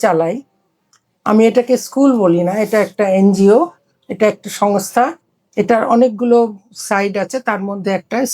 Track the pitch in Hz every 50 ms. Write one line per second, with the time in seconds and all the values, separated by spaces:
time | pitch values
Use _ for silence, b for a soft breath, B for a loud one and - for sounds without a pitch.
0 | - 202 175 160 165 165 208 269 - _ _ _ _ _ _ _ _ _ _ _
1 | _ _ _ _ _ - 214 220 226 226 220 247 240 254 254 240 - - - 269
2 | 277 277 254 226 196 175 170 175 175 180 196 214 214 196 220 214 196 190 - -
3 | 202 196 190 190 196 202 190 196 196 202 208 269 349 339 - _ _ _ _ _
4 | _ - 196 175 214 208 208 - - 202 - - 208 208 202 196 - - - 240
5 | 247 311 330 - _ _ _ _ _ _ _ 214 208 208 233 220 220 - 233 233
6 | 254 254 214 196 247 240 240 233 233 214 208 196 _ _ _ - - - 208 196
7 | 202 202 190 202 190 185 - 262 - 233 208 190 196 196 202 202 175 196 190 180
8 | - _ 220 240 269 240